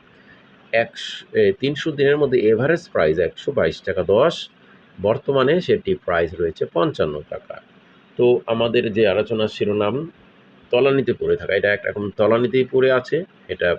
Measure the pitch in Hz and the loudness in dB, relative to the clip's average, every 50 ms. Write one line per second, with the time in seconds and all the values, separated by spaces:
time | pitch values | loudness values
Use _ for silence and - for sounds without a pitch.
0 | _ _ _ - - - - - _ _ _ _ _ _ - 113 117 - - - | _ _ _ -20 -20 -20 -20 -20 _ _ _ _ _ _ 0 0 0 -2 -6 -14
1 | - - - - - - - 113 107 98 98 - 131 139 147 - - 165 143 143 | -14 -14 -14 -16 -14 -4 0 2 2 2 2 0 -2 -4 -4 -4 -6 -4 -2 0
2 | 135 139 147 151 147 131 127 123 - 110 113 101 131 147 170 165 - - - 98 | 2 2 2 2 2 2 2 2 4 4 2 2 2 0 0 -2 -4 -4 -2 0
3 | 82 78 80 87 85 80 - - - 147 131 110 87 82 78 - - 98 92 92 | 2 2 2 2 0 -2 -4 -6 -8 -4 -2 0 0 0 -2 -4 -6 -6 -4 -2
4 | 85 87 98 113 147 170 - - - - _ _ _ - - - _ _ _ - | 0 2 2 2 2 2 0 -4 -10 -16 _ _ _ -20 -20 -20 _ _ _ -4
5 | 92 104 113 120 - - 139 135 127 139 165 180 165 - 107 90 - 95 92 - | -2 -2 -2 -2 -2 -2 0 2 2 2 2 0 0 0 0 0 0 -2 -4 -4
6 | _ 95 87 85 85 82 85 85 85 82 - - 131 - - 170 170 151 - - | _ -2 0 0 0 -2 -2 -4 -4 -4 -4 -4 -6 -4 -2 -2 -2 -2 -2 -2
7 | 87 76 73 73 - - - - - - - - - _ _ _ _ _ _ _ | -4 -4 -4 -6 -10 -12 -14 -14 -14 -16 -18 -18 -20 _ _ _ _ _ _ _
8 | _ _ _ - 123 123 123 117 - - 117 113 117 117 110 120 120 113 98 110 | _ _ _ 2 2 4 2 2 0 -2 -2 0 0 0 0 0 0 0 0 2
9 | 110 95 92 104 107 - 117 110 110 104 - - 110 104 104 104 101 104 120 143 | 2 2 2 2 0 -2 -2 -2 -2 -2 -4 -4 -2 -2 0 0 0 -2 -2 -4
10 | 165 170 - - - - _ _ _ _ - - - - 120 123 135 139 139 135 | -6 -10 -14 -20 -20 -20 _ _ _ _ -20 -20 -6 -2 0 2 2 2 2 2
11 | 117 120 117 - 80 82 87 87 85 - 95 98 101 101 101 98 - 98 - 104 | 0 -2 -2 -2 -2 -2 -2 -2 -2 -2 -2 0 2 0 0 0 -4 -6 -6 -6
12 | 104 101 - - 107 107 113 117 123 110 127 131 127 127 131 131 131 131 131 127 | -6 -6 -2 0 2 2 2 2 2 0 0 0 0 0 0 2 2 4 2 2
13 | 127 - 143 160 190 - _ _ _ - - - 87 87 85 | 0 -2 -4 -4 -4 -6 _ _ _ -10 -6 -2 -2 -2 -2